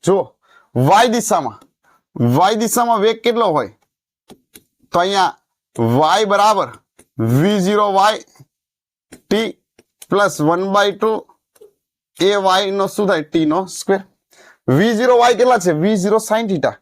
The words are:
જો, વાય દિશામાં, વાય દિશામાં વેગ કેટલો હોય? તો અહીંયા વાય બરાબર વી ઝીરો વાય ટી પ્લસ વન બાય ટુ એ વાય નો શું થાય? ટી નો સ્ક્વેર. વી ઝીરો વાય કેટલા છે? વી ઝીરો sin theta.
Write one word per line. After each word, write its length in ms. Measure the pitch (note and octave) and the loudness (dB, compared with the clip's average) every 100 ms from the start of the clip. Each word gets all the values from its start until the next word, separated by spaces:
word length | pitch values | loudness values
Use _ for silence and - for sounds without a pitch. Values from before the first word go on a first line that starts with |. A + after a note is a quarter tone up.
જો, 320 | - F#3+ - _ _ _ _ A#2+ | 0 -2 -2 _ _ _ _ -2
વાય 320 | C3+ G3+ B3 | 2 4 2
દિશામાં, 520 | A#3 - F#3+ B2+ - _ _ _ _ _ - A#2+ C3 | 0 -2 -4 -4 -12 _ _ _ _ _ -4 0 2
વાય 180 | F#3 A3 | 2 0
દિશામાં 460 | A3+ B3 A#3+ A3+ | -2 -2 -2 0
વેગ 200 | G#3+ A3+ | 0 0
કેટલો 240 | A#3+ A#3 G#3+ | -2 0 0
હોય? 180 | D3+ G2+ _ _ _ _ _ _ - _ - _ _ _ | -2 -6 _ _ _ _ _ _ -20 _ -20 _ _ _
તો 80 | F3 | -4
અહીંયા 380 | F#3 G3+ F3 - _ _ _ - | -2 0 -2 -4 _ _ _ -4
વાય 480 | A2+ B2 D#3 F#3+ G#3+ | 0 2 2 0 0
બરાબર 440 | G3+ G#3 G3+ C3 - _ _ _ - A2+ B2+ | 2 2 2 -4 -12 _ _ _ -6 0 2
વી 180 | F#3 G#3 | 2 0
ઝીરો 340 | F#3 G#3 G#3 | 0 0 0
વાય 240 | F#3+ G#3 A3 - _ _ _ _ _ _ _ _ - _ | 2 0 0 -12 _ _ _ _ _ _ _ _ -20 _
ટી 200 | G3+ A3+ - _ _ _ _ - | -4 -4 -10 _ _ _ _ -6
પ્લસ 320 | F#3+ G3+ - | -2 0 0
વન 240 | D3+ F3 G3 | -2 0 0
બાય 180 | G3+ G3+ | 0 0
ટુ 200 | G3+ A3 A3 - _ _ _ - _ _ _ _ - | -2 -4 -4 -10 _ _ _ -20 _ _ _ _ -2
એ 160 | F#3 G3+ | 0 2
વાય 360 | F#3+ F#3 G3+ | 2 0 0
નો 160 | G3 G3 | -2 -4
શું 200 | - G3+ | -2 -2
થાય? 160 | E3+ | -2
ટી 220 | D3+ E3 D#3 | -2 -2 0
નો 200 | E3 F#3 | -2 -4
સ્ક્વેર. 360 | - - F#3+ G3 _ _ _ - _ - | -10 -4 -4 -4 _ _ _ -20 _ 0
વી 260 | C3 A3 | 2 2
ઝીરો 240 | G#3+ B3+ A#3+ | 0 2 4
વાય 160 | A#3+ | 4
કેટલા 240 | A3 B3 A#3+ | 4 2 2
છે? 140 | F3 | 0
વી 240 | D3+ F#3+ G#3+ | 0 0 0
ઝીરો 220 | F#3+ G#3+ | 0 -2
sin 300 | - A3 A3+ | 0 -4 -2
theta. 240 | F3 B2+ - | -2 -2 -6